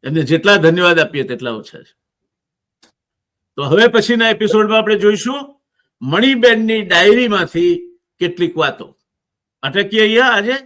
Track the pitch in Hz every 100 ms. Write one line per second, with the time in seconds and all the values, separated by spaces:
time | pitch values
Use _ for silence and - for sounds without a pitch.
0 | 131 160 139 156 202 202 160 170 175 165
1 | 151 147 120 120 123 110 - - - _
2 | _ _ _ _ _ _ _ _ _ _
3 | _ _ _ _ _ - 143 170 233 233
4 | 202 240 226 214 214 214 214 220 214 214
5 | 208 208 247 277 285 _ _ _ _ _
6 | 127 170 254 262 240 220 220 220 190 175
7 | 196 233 247 202 165 165 175 175 - _
8 | _ _ 180 175 170 165 143 - - _
9 | _ _ _ _ _ _ 143 190 202 220
10 | 214 226 254 214 208 269